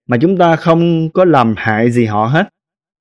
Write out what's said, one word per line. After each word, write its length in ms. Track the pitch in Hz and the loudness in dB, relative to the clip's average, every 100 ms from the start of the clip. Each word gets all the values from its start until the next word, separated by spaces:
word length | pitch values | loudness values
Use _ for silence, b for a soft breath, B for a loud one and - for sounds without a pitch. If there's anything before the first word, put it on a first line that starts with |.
| - | -6
mà 80 | 123 | -2
chúng 180 | 160 190 | 0 0
ta 180 | 170 160 | 0 0
không 540 | 175 165 170 165 160 | 0 0 0 -2 -2
có 140 | 175 | 0
làm 300 | 185 147 113 107 | 2 2 2 -2
hại 340 | 117 107 120 | -4 0 0
gì 140 | 120 | 0
họ 220 | 113 104 113 | -2 -2 -2
hết. 220 | 151 202 _ _ _ _ _ | 0 -2 _ _ _ _ _